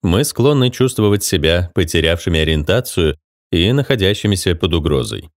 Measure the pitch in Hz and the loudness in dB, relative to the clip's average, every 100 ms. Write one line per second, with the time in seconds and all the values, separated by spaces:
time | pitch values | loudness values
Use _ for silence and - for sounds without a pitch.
0 | 92 92 151 - 127 143 127 - 127 - | 0 0 0 0 2 4 0 0 -2 2
1 | 104 101 - 95 76 87 87 - 87 85 | 2 2 0 0 2 0 0 -2 0 0
2 | 80 85 - 82 78 78 71 107 123 - | 0 0 0 0 2 0 0 -2 -2 -2
3 | 80 69 _ _ _ 87 92 135 135 127 | -2 -2 _ _ _ 0 2 0 0 0
4 | 95 107 107 98 - 85 92 82 76 69 | 0 0 -2 0 0 -2 0 0 0 -2
5 | 57 50 - | -2 -10 -14